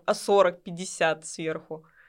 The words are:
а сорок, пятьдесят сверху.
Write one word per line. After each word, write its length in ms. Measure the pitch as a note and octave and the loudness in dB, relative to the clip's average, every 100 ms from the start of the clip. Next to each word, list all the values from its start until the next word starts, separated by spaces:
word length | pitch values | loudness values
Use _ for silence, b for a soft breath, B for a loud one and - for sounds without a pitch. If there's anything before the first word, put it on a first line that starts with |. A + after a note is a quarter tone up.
| - | -4
а 80 | |
сорок, 500 | G#3 - G3+ F3+ F3 | -4 2 6 6 2
пятьдесят 600 | F#3 F3 F#3 - D#3+ D#3 - | -12 -12 -10 -2 -2 -2 -8
сверху. 600 | - D#3+ D#3 - D#3+ - b | -8 -6 -6 -10 -14 -16 b